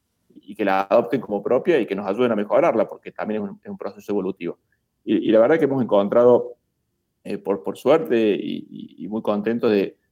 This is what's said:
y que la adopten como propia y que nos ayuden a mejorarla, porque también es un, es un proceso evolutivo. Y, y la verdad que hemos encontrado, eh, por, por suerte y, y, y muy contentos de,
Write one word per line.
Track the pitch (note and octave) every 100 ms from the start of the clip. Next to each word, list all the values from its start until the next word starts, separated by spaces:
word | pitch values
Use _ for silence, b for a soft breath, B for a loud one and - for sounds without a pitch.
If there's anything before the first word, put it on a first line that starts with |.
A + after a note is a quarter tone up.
| _ _ _
y | - -
que | G#2
la | G2+ F#2+
adopten | G2 G#2+ A2+ B2
como | G#2 G2+
propia | G#2 B2 - D#3
y | G#2
que |
nos | G2 G#2
ayuden | G2+ B2
a | G#2+
mejorarla, | G#2 A#2 D#3+ A#2 F#2+
porque | - -
también | - F2 G#2+
es | G2+
un, | -
es | -
un | G2
proceso | G2+ G#2 G2+
evolutivo. | G2+ F#2 - E2+ - _ _ _ _
Y, | - G#2 -
y |
la | A2
verdad | A#2 D#3+
que |
hemos | C#3+ C3+
encontrado, | G#2+ G#2 G2+ A#2 B2 A#2+ - - _ _ _ _ _ _
eh, | - G2+
por, | - G2
por | - G2
suerte | B2+ D#3+ - A#2 A2
y, | F2+ - F2+ -
y, | G1+ - -
y | F2
muy | A2
contentos | G#2+ G#2 G#2 A#2 A#2+
de, | G#2 F#2+ - _